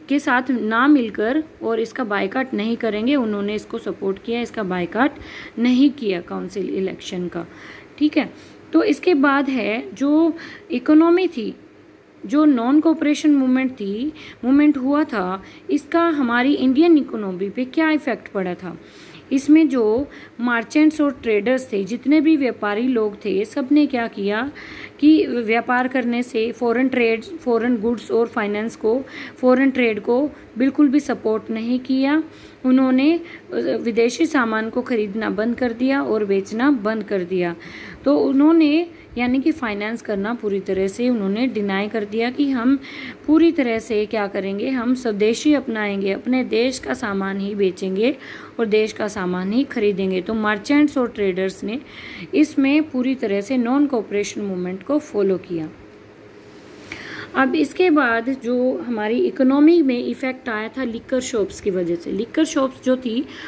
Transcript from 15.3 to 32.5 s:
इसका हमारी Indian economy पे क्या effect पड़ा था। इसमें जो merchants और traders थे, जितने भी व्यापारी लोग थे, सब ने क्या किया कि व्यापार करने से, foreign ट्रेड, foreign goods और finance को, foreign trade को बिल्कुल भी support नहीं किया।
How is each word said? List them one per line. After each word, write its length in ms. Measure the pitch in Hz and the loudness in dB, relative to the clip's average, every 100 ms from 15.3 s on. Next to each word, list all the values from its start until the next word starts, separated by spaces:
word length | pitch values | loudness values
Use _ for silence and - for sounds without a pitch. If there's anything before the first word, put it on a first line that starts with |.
| 190 - - - | -6 -10 -18 -4
इसका 380 | 302 - 330 339 | -4 0 0 2
हमारी 460 | 294 240 240 262 | 0 0 2 2
Indian 440 | 294 254 262 339 311 | 2 2 4 6 6
economy 520 | 254 226 202 180 196 | 4 -4 -6 -4 -6
पे 160 | 220 254 | -4 -4
क्या 260 | 320 311 | 0 0
effect 360 | 302 294 214 - | 0 -2 -6 -6
पड़ा 260 | 202 185 | -6 -4
था। 260 | 175 185 170 - - - - - | -6 -10 -14 -18 -20 -20 -20 -4
इसमें 380 | 269 - 254 311 | -2 6 6 6
जो 380 | 254 214 226 285 - - - | 2 2 0 -2 -12 -20 -6
merchants 600 | 240 233 226 302 311 302 | -2 -2 0 4 4 4
और 180 | 285 254 | 0 0
traders 500 | 233 208 208 262 254 | 0 0 2 -2 -2
थे, 100 | 202 | -4
जितने 380 | 185 247 254 311 | -4 -4 2 4
भी 160 | 302 311 | 6 4
व्यापारी 500 | 262 214 208 208 254 | 2 -2 -4 0 0
लोग 380 | 240 214 196 208 | 0 -2 -4 -4
थे, 200 | 190 214 | -2 -2
सब 220 | 285 262 | -4 2
ने 140 | 294 285 | 2 4
क्या 220 | 247 226 | 0 -4
किया 440 | 226 202 214 269 - - - - - | -4 -2 -2 -4 -10 -18 -16 -18 2
कि 260 | 294 311 302 | 6 6 4
व्यापार 640 | 240 214 220 226 247 254 | -2 0 0 2 0 2
करने 360 | 262 240 240 | 0 0 -2
से, 280 | 247 226 226 | -2 -2 -2
foreign 360 | 220 240 233 262 | -2 0 2 2
ट्रेड, 340 | 254 226 226 | 2 2 0
foreign 560 | - 330 254 226 240 240 | -4 -8 0 0 2 0
goods 340 | 220 233 - | 0 -2 -2
और 160 | 226 190 | 0 0
finance 480 | 240 208 208 220 - | -2 -2 -4 -6 -2
को, 260 | 220 247 269 - - - | 0 0 -4 -14 -16 0
foreign 320 | 254 254 269 | 4 4 4
trade 300 | 254 240 208 | 2 0 0
को 300 | 208 240 294 - - 220 | 0 0 0 -6 -14 -2
बिल्कुल 300 | 269 285 294 | 0 4 4
भी 120 | 285 | 4
support 520 | - 190 220 220 - | 0 -4 -2 -2 -4
नहीं 280 | 226 226 254 | -6 -2 -4
किया। 440 | 254 262 269 311 311 - - | 0 0 2 0 -2 -12 -20